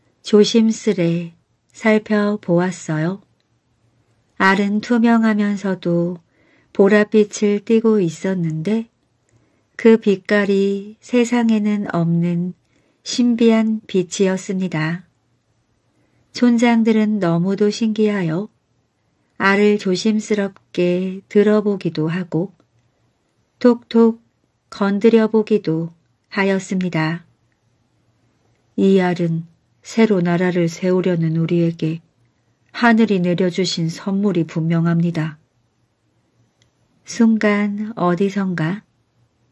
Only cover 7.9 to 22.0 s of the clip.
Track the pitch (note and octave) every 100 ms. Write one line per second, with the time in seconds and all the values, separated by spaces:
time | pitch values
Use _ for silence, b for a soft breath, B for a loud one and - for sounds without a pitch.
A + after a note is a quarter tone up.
7.9 | G#3+ E3+ D#3 F#3+ F#3+ D#3+ D#3 F3 A3+ A3+
8.9 | _ _ _ _ _ _ _ _ - A3+
9.9 | A3+ G#3+ F#3+ - G#3 G3+ G3 G3 G3 G#3
10.9 | A3 - B3 A#3+ A#3+ A3+ G#3+ G#3 G#3 G#3
11.9 | E3+ E3 E3+ F3 F3 F3+ - _ _ _
12.9 | _ - - A#3+ A#3 A3+ A3 A3 A3 -
13.9 | F#3 F3 - F#3+ F#3+ - F#3+ F#3 D#3 D#3
14.9 | F3 - _ _ _ _ _ _ _ _
15.9 | _ _ _ _ - A#3+ A#3 A#3+ A#3 A3
16.9 | A3 G#3+ G#3+ E3+ E3+ F#3 G3 G#3 - A3+
17.9 | G#3+ G#3+ G3+ E3 E3 G#3 _ _ _ _
18.9 | _ _ _ _ - G3 G3 G#3 G#3 F#3+
19.9 | F3+ A3 G#3+ - G#3 G3 - _ - F3
20.9 | F3+ F#3+ F#3+ _ G#3 G#3 G#3+ G#3 G3 E3+
21.9 | E3